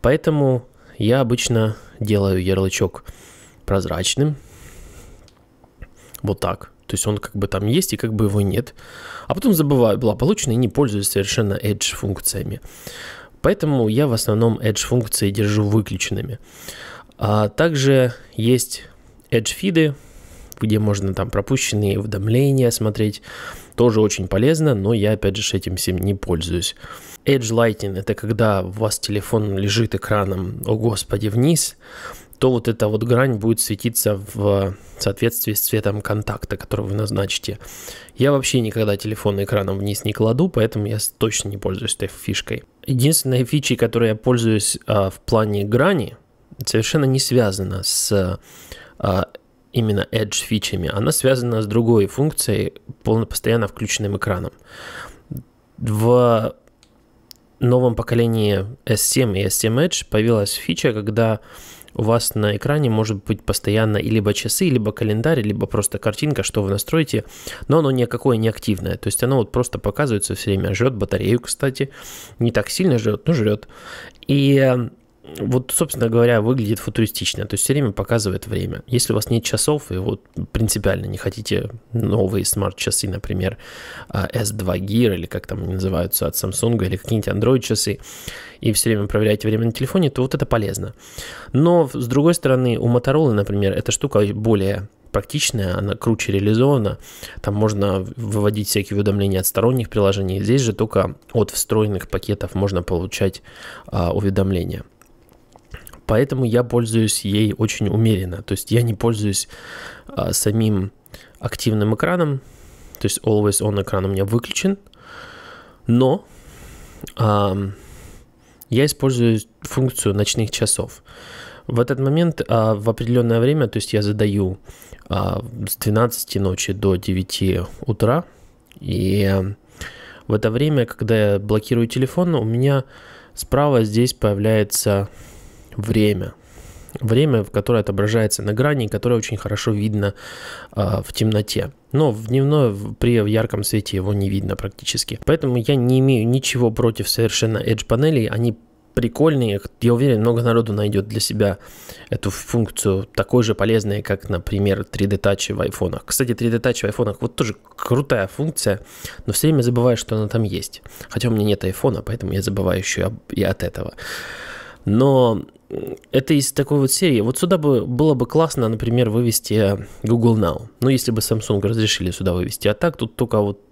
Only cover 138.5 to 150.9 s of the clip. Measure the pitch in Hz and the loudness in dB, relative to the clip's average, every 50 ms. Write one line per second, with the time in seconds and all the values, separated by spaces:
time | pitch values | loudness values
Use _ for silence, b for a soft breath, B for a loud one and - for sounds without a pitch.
138.5 | 107 110 131 147 151 135 117 104 - 101 - 123 120 113 107 - 113 98 - - | 0 2 2 2 2 0 -2 -2 -4 -2 0 2 2 2 0 -2 -6 -6 -4 -4
139.5 | 104 101 - 120 107 104 104 110 107 107 101 101 98 B B B B B B B | -4 -2 0 0 0 0 0 0 0 0 -2 -2 -4 B B B B B B B
140.5 | B B B B - 104 101 90 90 - - - - - 110 110 107 104 104 - | B B B B -4 -2 0 0 0 -2 -2 -6 -4 0 0 2 2 0 0 -2
141.5 | - - - 147 - _ _ _ - 139 156 143 110 107 113 110 123 135 135 139 | -4 -4 -4 -4 -8 _ _ _ 0 2 2 2 0 -2 -4 -2 0 2 2 4
142.5 | 151 151 139 117 101 98 104 107 104 - - 120 120 113 104 101 107 110 110 - | 4 4 4 2 0 -2 -8 -10 -4 0 2 4 4 4 4 4 2 2 0 0
143.5 | - 104 101 - - 110 - - - 95 92 98 101 101 98 98 101 98 98 95 | -2 -4 -4 -2 -2 -2 -2 -2 -4 -2 -2 0 0 0 0 0 0 -2 -2 -2
144.5 | 98 98 - 101 - - - - - 113 - - 110 107 - - 151 160 - 135 | -6 -6 -6 -10 -10 -10 -10 -6 -4 -4 -4 -6 -8 -4 0 0 0 2 2 0
145.5 | 123 123 113 - 143 131 120 123 127 131 131 135 135 117 110 120 123 135 - - | 0 0 2 2 2 2 4 4 4 4 6 4 4 4 4 2 2 0 0 -2
146.5 | - 120 123 113 110 - 117 117 110 - 101 - - - 113 110 - - - 110 | 0 2 2 2 2 2 2 2 2 0 -4 -4 0 0 0 0 2 0 0 0
147.5 | 110 101 - - 113 107 - - 113 113 147 156 160 131 110 - 104 107 117 120 | 0 0 0 0 -2 -2 0 0 2 4 4 4 4 2 0 0 0 0 0 0
148.5 | 110 - - _ _ _ _ _ _ - 120 113 - - 147 160 151 135 123 110 | 0 -2 -12 _ _ _ _ _ _ -2 -2 -2 2 4 4 4 4 4 2 0
149.5 | 101 98 - - _ _ - 120 120 117 135 143 123 107 107 117 117 117 117 120 | 0 -2 -4 -10 _ _ 2 2 4 4 4 4 4 4 4 2 2 2 2 4
150.5 | 117 117 113 113 104 104 104 104 | 4 2 2 2 -2 0 0 0